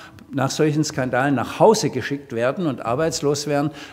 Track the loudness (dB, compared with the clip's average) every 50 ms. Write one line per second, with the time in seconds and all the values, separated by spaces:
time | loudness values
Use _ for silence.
0 | -18 -20 -20 -20 -18 -8 -4 -2 -2 -2 2 2 2 2 4 2 0 0 -2 -4
1 | -4 0 0 0 2 2 2 0 -2 -4 0 6 6 6 6 6 2 -2 -2 -4
2 | -4 -4 -6 -6 -8 -6 -4 -2 0 0 0 0 -2 -4 -4 -4 -4 -4 -2 0
3 | 0 -2 -2 0 0 0 0 0 -2 -2 0 0 0 -2 -4 -6 -18 -18